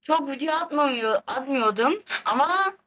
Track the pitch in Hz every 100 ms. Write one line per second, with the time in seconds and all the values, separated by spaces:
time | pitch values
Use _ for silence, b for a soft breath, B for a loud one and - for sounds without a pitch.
0 | - 320 277 262 311 311 339 294 285 240
1 | 220 196 - 254 262 269 220 202 247 403
2 | - B - 226 302 370 381 381